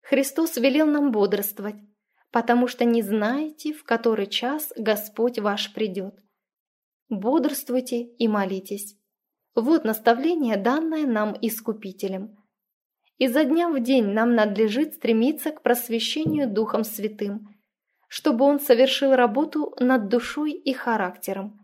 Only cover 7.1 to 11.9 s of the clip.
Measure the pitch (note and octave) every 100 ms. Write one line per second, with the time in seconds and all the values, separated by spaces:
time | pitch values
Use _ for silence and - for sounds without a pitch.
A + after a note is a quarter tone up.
7.1 | G3+ G#3 D#4 C#4 C#4 - B3+ B3+ A#3+ A#3+
8.1 | _ A3+ G#3 F#3+ F#3+ F#3+ G3+ - _ _
9.1 | _ _ _ _ - A#3 D#4+ A3 G#3+ A#3+
10.1 | A#3 D#4 E4+ B3 G#3 G3 C#4+ D#4+ D#4 C#4+
11.1 | A3 G#3+ G3+ A3+ A3+ - G#3+ G3